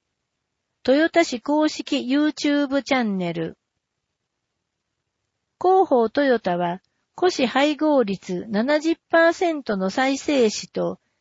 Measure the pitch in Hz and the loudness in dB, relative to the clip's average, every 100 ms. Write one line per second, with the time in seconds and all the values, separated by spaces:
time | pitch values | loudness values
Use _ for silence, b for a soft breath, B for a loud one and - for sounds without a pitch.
0 | _ _ _ _ _ _ _ _ - 269 | _ _ _ _ _ _ _ _ 0 2
1 | 330 339 330 240 - 294 302 - - 277 | 4 2 0 -2 -2 0 0 -2 -6 -4
2 | 240 277 302 - 294 285 285 277 262 262 | -2 0 0 -2 -2 0 0 -2 -2 -2
3 | 226 196 175 165 160 - _ _ _ _ | 0 -2 -4 -4 -8 -10 _ _ _ _
4 | _ _ _ _ _ _ _ _ _ _ | _ _ _ _ _ _ _ _ _ _
5 | _ _ _ _ _ - 359 381 370 254 | _ _ _ _ _ -2 2 4 4 2
6 | 226 277 285 233 - 175 175 180 _ _ | 2 0 2 0 0 -2 -2 -6 _ _
7 | _ - 359 - 254 254 294 285 302 285 | _ -2 -2 0 -2 0 0 0 2 2
8 | 214 190 - 180 214 208 247 302 311 339 | 0 -4 -6 -8 -4 -4 0 0 0 -4
9 | - 339 330 339 349 311 254 202 190 226 | 0 2 4 2 -2 -4 -4 -4 -2 0
10 | 262 269 - 285 226 - - 185 175 196 | -2 -2 -2 2 2 0 -8 -6 -4 -6
11 | _ _ | _ _